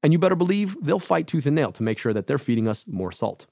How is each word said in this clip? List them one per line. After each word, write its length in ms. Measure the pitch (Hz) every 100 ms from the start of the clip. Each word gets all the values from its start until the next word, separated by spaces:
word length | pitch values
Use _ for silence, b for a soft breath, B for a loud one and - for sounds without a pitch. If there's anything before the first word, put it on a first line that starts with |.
And 100 | 151
you 60 | 165
better 180 | 180 185
believe 400 | 170 202 202 208
they'll 160 | 160 190
fight 280 | - 165 165
tooth 200 | 160 143
and 100 | 151
nail 160 | 123
to 100 | -
make 160 | 113 110
sure 140 | 120
that 140 | 107 98
they're 120 | 139
feeding 300 | - 113 110
us 160 | 104 -
more 260 | 104 92
salt. 340 | - 107 - -